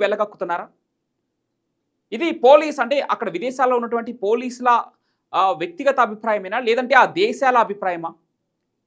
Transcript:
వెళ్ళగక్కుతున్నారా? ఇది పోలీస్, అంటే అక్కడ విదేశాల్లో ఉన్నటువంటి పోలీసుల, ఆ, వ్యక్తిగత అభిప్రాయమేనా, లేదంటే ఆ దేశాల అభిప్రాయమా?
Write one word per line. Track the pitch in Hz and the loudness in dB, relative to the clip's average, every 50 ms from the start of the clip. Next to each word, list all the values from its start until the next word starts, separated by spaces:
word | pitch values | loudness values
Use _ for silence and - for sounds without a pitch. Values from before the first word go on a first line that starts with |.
| 208 | 0
వెళ్ళగక్కుతున్నారా? | 202 214 214 208 208 - 160 190 175 170 180 208 - _ _ _ _ _ _ _ _ _ _ _ _ _ _ _ _ _ _ _ _ _ _ _ _ _ _ _ - | 0 0 -2 -4 -4 -6 -8 -6 -6 -6 -6 -8 -12 _ _ _ _ _ _ _ _ _ _ _ _ _ _ _ _ _ _ _ _ _ _ _ _ _ _ _ -10
ఇది | 208 233 339 330 - - 226 | -6 -4 -4 -4 0 4 6
పోలీస్, | 254 285 302 311 302 262 277 240 | 8 8 8 6 2 -2 -2 -2
అంటే | 240 285 277 - - 208 | 0 0 -2 -2 -2 -4
అక్కడ | - 226 190 | -4 -4 -6
విదేశాల్లో | 165 180 220 254 254 262 262 254 254 240 | -6 -6 -6 -6 -2 0 0 2 0 0
ఉన్నటువంటి | 240 226 233 233 233 247 233 - 196 | -2 -4 -4 -6 -6 -8 -8 -6 -2
పోలీసుల, | 202 226 240 254 254 240 - 247 247 240 220 - - _ _ _ _ _ _ _ - - | -2 -2 -2 -2 -6 -8 -2 0 2 2 2 0 -4 _ _ _ _ _ _ _ -4 0
ఆ, | 165 190 190 | 0 2 2
వ్యక్తిగత | 180 156 170 175 - - 277 277 262 262 | 0 -2 -6 -8 -6 -4 -2 0 2 2
అభిప్రాయమేనా, | - 208 214 208 - 226 214 208 185 185 208 247 | 0 0 -2 -6 -4 -2 -2 -2 -4 -4 -6 -2
లేదంటే | 254 220 233 247 254 233 269 | 0 0 0 0 0 4 4
ఆ | 254 214 | 4 4
దేశాల | 170 143 170 196 226 247 - 277 254 247 | 4 2 0 -2 -2 0 0 0 2 2
అభిప్రాయమా? | 240 214 190 202 202 190 185 175 170 165 165 - _ _ _ _ _ _ _ _ _ _ _ _ _ _ | 2 2 0 -2 -6 -6 -6 -6 -6 -8 -12 -14 _ _ _ _ _ _ _ _ _ _ _ _ _ _